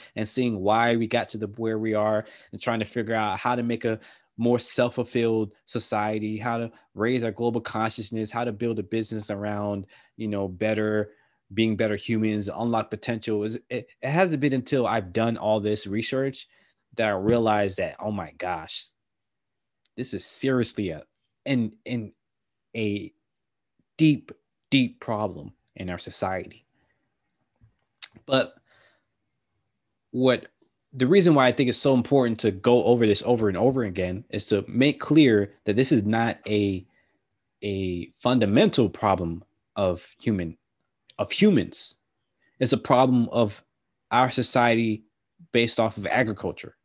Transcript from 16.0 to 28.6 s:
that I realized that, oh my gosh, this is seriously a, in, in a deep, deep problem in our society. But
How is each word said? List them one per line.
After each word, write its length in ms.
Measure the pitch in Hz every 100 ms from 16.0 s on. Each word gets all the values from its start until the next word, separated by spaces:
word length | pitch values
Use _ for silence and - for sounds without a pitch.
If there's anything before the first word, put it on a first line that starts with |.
| 113 131 135 135 - _ _ _ _ -
that 120 | 110
I 40 |
realized 680 | 98 101 120 113 107 101 92
that, 180 | 87 -
oh 120 | 104
my 200 | 104 80 76
gosh, 480 | 90 85 80 - - _ _ _ _ _ _ _ _ _ _ -
this 180 | 127
is 120 | 95 -
seriously 640 | - 135 131 113 - 98
a, 140 | 78 - _ _ _ -
in, 280 | 131 110 - -
in 260 | 120 107 _ _ _ _ _ _ 113
a 360 | 107 101 - _ _ _ _ _ _ _ _ -
deep, 340 | 160 143 - - _ _ _
deep 300 | 135 120 -
problem 540 | - 107 107 90 101 - _ -
in 120 | 92
our 100 | 87
society. 680 | - - 92 92 90 - _ _ _ _ _ _ _ _ _ _ _ _ _ _ - - -
But 300 | 131 - _